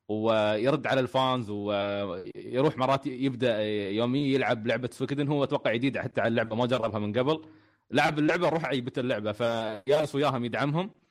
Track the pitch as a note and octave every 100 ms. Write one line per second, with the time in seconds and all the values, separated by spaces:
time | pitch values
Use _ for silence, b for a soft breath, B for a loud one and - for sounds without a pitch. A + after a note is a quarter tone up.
0 | - G#2+ A2+ A2 G#2+ G#2+ B2 D3 A#2 C3
1 | B2+ C3 C3 B2+ G#2 G#2 G2+ G2+ G2+ G2+
2 | G2+ F2+ F2+ - F#2 B2 D3+ B2 C3 C3+
3 | C#3+ B2+ C3+ A#2 B2+ G#2+ G#2+ G#2 G2 G#2+
4 | A#2+ C3+ C#3 C3+ G#2+ A#2+ A#2 A2+ B2 -
5 | C3+ C#3 C#3+ D3 C3+ C#3+ B2+ A2+ C3+ G2+
6 | G#2+ - A2 A#2 A2 A2+ A#2+ B2+ A2 G#2
7 | G#2 A#2 C3 D#3 - B B B - C3
8 | D3+ D3+ D3+ F3 E3+ D#3+ C#3+ C3+ B2 C#3+
9 | B2 A2 G#2+ G#2 A#2 A2+ A2 G#2 C3 D3
10 | D3 C#3 C#3+ B2+ A#2+ A2+ C#3+ D#3+ G3+ -
11 | _